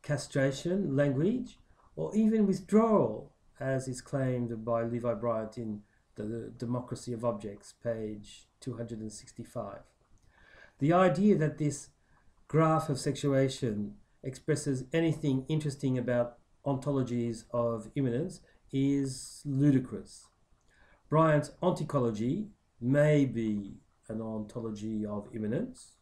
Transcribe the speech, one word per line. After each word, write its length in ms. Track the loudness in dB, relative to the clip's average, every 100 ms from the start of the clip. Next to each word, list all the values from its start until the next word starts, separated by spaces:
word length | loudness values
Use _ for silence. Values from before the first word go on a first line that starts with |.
castration, 920 | -2 -4 -2 0 0 0 -2 -2 0 2
language, 600 | 2 2 0 0 -6 -14 _ _ _ -8
or 200 | -2 2
even 300 | 4 4 4
withdrawal, 880 | 2 4 4 6 4 2 -2 -12 _ _ _
as 280 | -2 -2 -4
is 120 | -10
claimed 640 | -6 -2 0 -2 -4 -4
by 180 | -2 -2
Levi 280 | 0 -2 -2
Bryant 460 | -2 -2 -2 -4 -8
in 240 | -8 -8 -12 _ _
The 360 | -10 -8 -8 -10 -8
Democracy 560 | -4 -4 -4 -10 -8
of 140 | -2 -2
Objects, 480 | -2 -8 -12 -18 _
page 640 | -6 -4 -6 -10 -14 -20 _ _
two 180 | -10 -8
hundred 220 | -8 -8
and 120 | -10
sixty-five. 680 | -12 -18 -16 -12 -10 -10 -12 -18 _ _ _ _ _ -20 -20 -20 _
The 140 | 4
idea 420 | 6 6 6 4 6
that 220 | 2 0
this 320 | -2 -4 -14 _ _ _ _ _ _
graph 400 | 2 4 2 0
of 100 | -2
sexuation 1000 | -2 -2 2 2 2 0 -4 -4 -6 -10 _ _
expresses 600 | -12 -8 -2 -2 0 -4 -2
anything 520 | 0 0 0 0 0 0
interesting 500 | -2 -2 -2 -2 0
about 400 | 0 0 0 -6 _ _
ontologies 800 | -4 -2 0 -2 0 -2 -2 -4 -4
of 380 | -2 0 -2 -6
immanence 460 | -2 0 0 -4 -8 -20 _ _
is 680 | 0 2 2 -2 -6 -14 -12
ludicrous. 840 | -4 4 6 4 2 -10 -12 -20 -20 _ _ _ _ _ _ _ _
Bryant's 420 | 4 6 4 0 -2
ontology 880 | -2 0 -2 0 0 0 -2 -2 -4 -14 _ _
may 440 | 2 6 6 6
be 540 | 4 2 0 -2 -4 -14 _ _ -10
an 120 | -8
ontology 840 | -6 -6 -8 -8 -8 -6 -6 -4
of 240 | -4 -6 -8
immanence. 600 | -6 -2 -2 -4 -10 -20 _